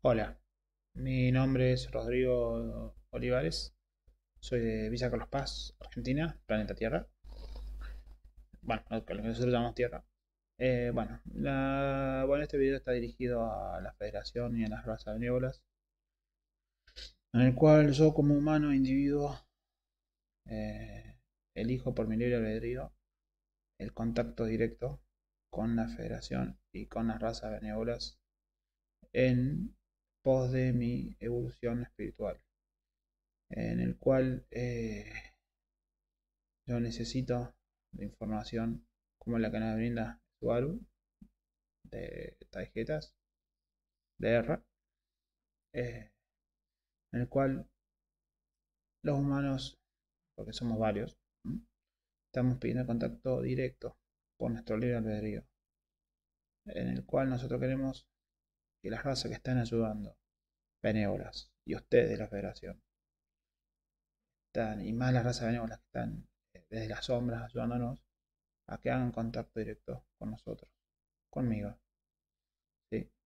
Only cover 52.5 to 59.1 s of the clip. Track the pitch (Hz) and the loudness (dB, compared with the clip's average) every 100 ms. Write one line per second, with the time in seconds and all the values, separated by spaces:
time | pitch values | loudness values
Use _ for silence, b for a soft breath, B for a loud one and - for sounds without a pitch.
52.5 | 127 120 123 123 117 123 117 131 127 127 | 2 -2 -2 -2 0 -2 -4 -2 -2 0
53.5 | 127 127 - 120 - _ _ _ _ 120 | -2 -2 -4 -14 -14 _ _ _ _ -4
54.5 | 117 - 110 123 120 110 107 107 107 - | -4 -4 -2 0 0 -2 -2 -4 -6 -10
55.5 | _ _ _ _ _ _ _ _ _ _ | _ _ _ _ _ _ _ _ _ _
56.5 | _ - - 123 127 123 143 135 127 127 | _ -10 -4 -2 -2 -2 0 2 0 -2
57.5 | 127 127 131 135 135 _ _ _ _ _ | -2 0 0 -2 -6 _ _ _ _ _
58.5 | _ _ _ 95 113 135 | _ _ _ -8 -6 -4